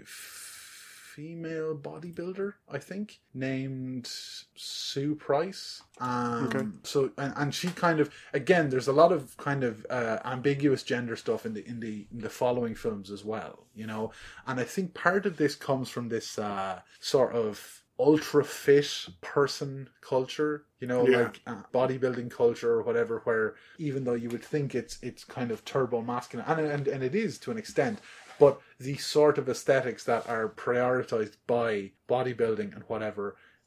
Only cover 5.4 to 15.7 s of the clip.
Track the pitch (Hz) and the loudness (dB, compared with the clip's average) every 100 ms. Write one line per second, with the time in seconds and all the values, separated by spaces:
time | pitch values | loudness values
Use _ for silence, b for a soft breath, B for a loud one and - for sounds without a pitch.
5.4 | 185 190 - - - - 127 123 120 120 | 2 -6 -12 -14 -18 -6 -2 0 0 0
6.4 | 123 131 107 - - 147 131 - 139 - | 0 0 -4 -8 -2 0 0 0 -4 -2
7.4 | 143 - 180 170 175 160 147 B B 143 | -2 -2 -4 2 4 4 2 B B 0
8.4 | 123 180 147 131 117 139 175 170 123 - | 4 4 4 2 4 8 8 6 -2 -6
9.4 | 143 139 123 107 - 123 113 110 123 127 | -2 0 0 -2 -4 -2 0 -2 -4 0
10.4 | 135 139 143 131 - 123 120 110 - 110 | 2 4 4 4 2 -2 -2 -4 -2 -2
11.4 | 113 107 - 117 110 107 - 120 107 - | -4 -8 -8 -8 -6 -8 -10 -10 -8 0
12.4 | 123 123 117 110 117 104 95 101 104 110 | 0 2 -2 -4 -4 -6 -8 -10 -6 -6
13.4 | 87 - _ 107 110 110 110 B B B | -8 -14 _ -14 -8 -6 -6 B B B
14.4 | - 127 120 - 180 - 175 196 202 156 | -6 -4 -2 -4 -6 0 2 2 0 0
15.4 | 147 - - | 0 0 -2